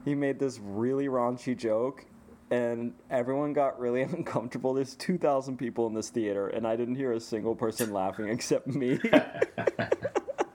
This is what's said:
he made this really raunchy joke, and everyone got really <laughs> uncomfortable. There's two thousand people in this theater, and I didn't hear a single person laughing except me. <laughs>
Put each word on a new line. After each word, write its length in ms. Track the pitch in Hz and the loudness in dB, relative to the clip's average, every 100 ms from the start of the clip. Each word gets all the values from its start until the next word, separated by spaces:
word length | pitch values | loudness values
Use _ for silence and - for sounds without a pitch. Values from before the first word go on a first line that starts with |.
he 120 | - | 0
made 240 | 143 139 127 | 0 0 0
this 200 | 139 117 | -2 -2
really 480 | 101 101 120 135 139 | -8 -2 0 2 0
raunchy 500 | 127 120 123 - 127 | 2 2 0 -4 -2
joke, 480 | 117 107 127 135 - - - - - | 0 0 0 -4 -16 -20 -20 -20 -2
and 420 | 123 120 117 120 - - | 0 2 -2 -4 -8 -4
everyone 440 | 135 120 135 147 | -2 0 0 0
got 260 | 143 139 - | 2 2 0
really 220 | 123 123 | 0 0
<laughs> 20 | |
uncomfortable. 720 | 131 160 165 143 113 123 127 | 0 -2 -2 -2 -2 -2 0
There's 220 | 131 135 | 2 0
two 220 | - - 180 | -4 -2 2
thousand 400 | 156 139 135 127 | 4 2 0 -4
people 300 | 123 110 117 | -4 0 0
in 60 | |
this 160 | 107 107 | 0 -2
theater, 380 | 123 107 98 98 | 0 0 0 0
and 200 | 107 113 | 0 0
I 80 | |
didn't 200 | 117 120 | 0 0
hear 180 | 127 135 | 0 0
a 60 | 113 | 0
single 360 | 113 113 107 | -2 -2 0
person 380 | 113 113 110 117 | 0 0 0 -2
laughing 340 | 98 95 98 107 | 0 0 -2 -2
except 380 | 120 - 139 - | -2 0 0 0
me. 320 | 131 127 147 | 0 2 2
<laughs> 1400 | 226 - - - - - - - - - 571 - - 554 - | 6 4 4 -2 -2 0 -2 0 -2 0 0 -4 -4 -6 -6